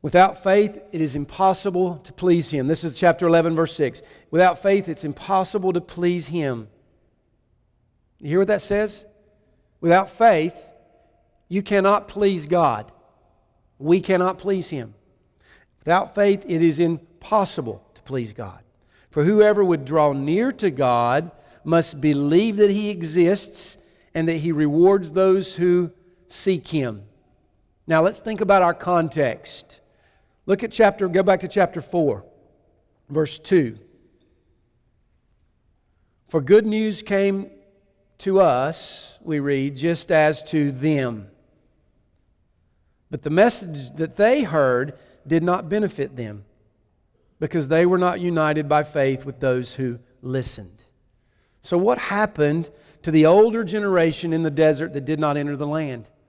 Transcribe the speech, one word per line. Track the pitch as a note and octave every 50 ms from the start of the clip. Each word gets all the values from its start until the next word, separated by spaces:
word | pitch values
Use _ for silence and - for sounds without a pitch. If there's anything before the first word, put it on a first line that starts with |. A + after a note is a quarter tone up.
"Without | - D3 - F3 F#3 F#3+ F#3 - -
faith, | F#3+ F#3+ G#3 G#3 G#3 G#3 - - - -
it | E3
is | D#3+ D3 B2+
impossible | D3 C#3+ - - - F#3+ F#3+ F#3+ - - G3+ F3 F3+ F#3+ F3+ E3+
to | C#3+ - - -
please | - F3+ F3+ F3 E3+ D3+ -
Him." | D#3 C#3+ B2+ C3+
This | D#3+ D#3+ E3
is | E3+ B2
chapter | - - F3 E3 E3+ F3+
eleven, | E3+ E3 E3+ D#3+ E3+ E3
verse | D#3+ E3 D#3+ -
six. | - D3+ B2+ A2+ - - - - - _ _
"Without | - D#3+ F#3 F#3 F3 E3+ -
faith, | G3 G3 G3+ G3 E3+
it's | D#3+ - -
impossible | D3+ C#3 - - - G3 F#3+ F#3+ F3+ - G#3+ F#3 F#3+ F3+
to | F3
please | E3+ - - E3+ F3 F3 F3+ F3 D#3+ -
Him." | D#3 F3 D#3 C#3 B2+ A#2 A2 G#2 _ _ _ _ _ _ _ _ _ _ _ _ _ _ _ _ _ _ _ _ _ _ _ _ _ _ _ _ _ _
You | - D3
hear | D#3 F#3
what | G3 F#3+
that | G#3+ G3 -
says? | - G3+ G3+ G#3+ G#3 G#3 - - - _ _ _ _ _ _ _ _ _ _ _ _ _ _
Without | - E3+ E3+ F#3 G3 G3
faith, | - - A3+ A#3 G3+ D#3+ D#3 F3 - - - - _ _ _ _ _ _ _ _ _ _ _ _ _ _ _ _
you | - G3 G3+
cannot | - G3+ G3+ F#3+ G3 G#3 G3+ G3+
please | - - G3 G#3 G3 G3 F3 D3
God. | D3 F3 F3 E3 C#3+ A#2 G#2+ G#2 - _ _ _ _ _ _ _ _ _ _ _ _ _ _ _ _ _ _
We | C3+ D3+ F3 F#3+
cannot | F#3+ - F#3+ F3+ F3+ F#3 F#3 F#3
please | - G3 G3 F#3+ E3 -
Him. | D#3+ C#3 A#2 A2 G#2 _ _ _ _ _ _ _ _ _ _ _ _ _ _ _ _ _
Without | _ D3+ E3+ F#3 G3 - -
faith, | G3+ G3+ G3+ G3 G3 G3+
it | - F3+ E3 E3
is | E3 D3+ C#3
impossible | E3+ E3+ E3+ D#3+ - _ _ _ - - G#3 G#3+ G3 F#3 - - C#3 A#2 G2+ F#2 _ _ _
to | - _
please | - C3 C3 A#2+ G#2+ G2+
God. | A#2+ A2+ G2 F2+ - _ _ _ _ _ _ _ _ _ _
"For | _ D3+ D3
whoever | F3 G#3+ G#3 G#3+ G#3 G#3+ G3+ G3+
would | F3+ E3+ D3+ C#3
draw | C3 D3+ D#3+ D3+ D3 C#3
near | C#3 C3+ D3 D#3+ G3 A#3 C4+ C4
to | - G#3 F#3+
God | C#3 B2+ C#3 B2+ B2 A#2+ A#2+ A#2+ B2 C#3+ E3 E3+ - _ _ _ _ _ _
must | D3 E3 E3+ E3 - - D3
believe | C3 D3+ D3 C#3+ C#3+ C#3+ D#3 F3 G#3+ A3+ G#3+ G3+
that | G#3 G3+
He | G3 G#3 G#3+ G#3
exists | G#3 F3 E3 D#3+ D3+ F3+ E3+ E3+ G3 G3 - - - - - - - _ _ _ _ _ _ _ _
and | E3 D#3+ E3
that | E3 D#3+
He | D3 E3+ E3
rewards | D3 D3+ D3 D3 D#3+ F3 F#3+ G3+ G3 F3+ D#3 D3+
those | F#3 F#3+ F#3+ F#3+ G3 F#3 F#3 -
who | - F3 F3+ F3 F3+ F3+ E3 - _ _ _ _ _ _ _
seek | - - - G3 F#3+ D#3+ - -
Him." | D#3+ D#3 C3+ A#2+ G#2+ G2+ G2 G#2 _ _ _ _ _ _ _ _ _ _ _ _ _ _ _
Now | - E3 D#3+ D#3+
let's | F#3+ A3 -
think | - A3 A3 F#3+
about | G#3+ F#3+ G3+ F#3+ F#3
our | E3+ E3+
context. | - - F3+ F3+ F3 D#3+ D3+ - D#3+ D3 B2 - - - - - - - _ - _ _ _ _ _ _ _ _ _ _ _ _ _ _
Look | - G3 G3 A#3
at | A3
chapter, | - - A3+ G3+ G3+ G#3 G3+ F#3
go | E3 F#3 F#3+
back | F#3+ F#3+ F3+
to | F#3 F#3
chapter | - G3+ F#3+ - - F3
four, | C#3+ - - F3 D#3+ C#3+ A2 G2 - - _ _ _ _ _ _ _ _ _ _ _ _ _ _ _ _
verse | C#3 D#3 D#3 C#3 - -
two. | - - F#3 F3+ D3 A2+ A2 G#2+ - _ _ _ _ _ _ _ _ _ _ _ _ _ _ _ _ _ _ _ _ _ _ _ _ _ _ _ _ _ _ _ _ _ _ _ _ _ _ _ _ _ _ _ _ _ _ _ _ _
"For | - D#3+
good | C#3 C3 G3 G#3+ G#3+
news | G#3+ G#3 A3 A3 A3 G3+ - -
came | - G3+ G3 G3 G3+ G3 G3 G3 - - - _ _ _ _ _ _ _ _ _ _ _ _
to | - F#3+ F#3+ G3
us," | F#3+ E3 C3 B2 C3 D3 E3 - - - - - - - - _ -
we | E3 D#3 D3
read, | C#3 C#3+ C#3+ C3+ C3+ C#3+ C#3+
"just | B2+ C3+ E3+ E3+ D#3+ - -
as | F3+ D#3 D3+ D3+ D#3 D3+ -
to | - - D#3 D3 C#3+ C3+
them. | B2+ C3+ D#3 D#3 C#3+ C3 B2 A#2 G#2+ G2 F#2+ _ _ _ _ _ _ _ _ _ _ _ _ _ _ _ _ _ _ _ _ _ _ _ _ _ _ _ _ _ _ _ _ _ _ _ _
But | - C3+ -
the | D3+
message | D#3 F3 G#3 A#3+ A3+ - G3 F3 D#3 C#3+ C3+ B2 C#3
that | D3+ D#3+ D#3+ -
they | - G3+ A3+ B3+ D4 C4
heard | F3 D3+ D#3+ C#3 C3 B2 A#2+ C3+ D3 - - _ _ _ _ _
did | C#3 D#3+ E3 D#3+
not | F#3 G3+ - - D3+
benefit | F#3 G#3+ G#3+ F#3 - - C#3 - C3+
them, | B2 A#2 G#2+ G#2 G#2 G2+ _ _ _ _ _ _ _ _ _ _ _ _ _ _ _ _ _ _ _
because | D#3+ D3 - E3+ D3
they | C3+ D#3+ D#3+ F3
were | F3+ F#3 F3+
not | F#3 F3+ E3+ F3
united | F3 F3 E3+ E3 D#3 D3+ D3+ D3+ D3+ C#3+
by | D3+ D3+ D3+
faith | D3+ - D#3 C3+ C3+ C3+ C3 C3+
with | C#3 C3+ -
those | C#3 C3 B2+ B2+ B2+ A#2+ -
who | - C3 B2+ A#2+ A#2+ B2 _ _ _ -
listened." | B2+ C3 C3 B2 - - - G3+ F2 - _ _ _ _ _ _ _ _ _ _ _ _ _ _ _ _ _ _
So | - F3
what | F3 F#3 G#3+ B3 -
happened | - - G3 G3+ G#3+ G#3 G#3+ - D3+ D3 D3 E3 E3 - - - _ _ _ _ -
to | E3+
the | D#3 D#3+ D#3
older | D#3 F3 G3+ G#3+ A#3 G#3+ A3+ A#3
generation | E3 F3 G#3+ G#3 G3+ F#3+ F3+ E3 E3 D3+ - - E3+ D#3+
in | D#3+ E3
the | D#3+
desert | C#3+ C#3 D#3 D#3 D3+ C3 D#3 - C#3+
that | C#3+ C3+
did | B2+ D#3 D3+
not | D#3 D3+ C#3+
enter | D3 C#3+ D3 D3
the | C3+ D3
land? | D3 D3+ D#3 D#3+ C#3+ B2+ A#2 A2 _ _ _ _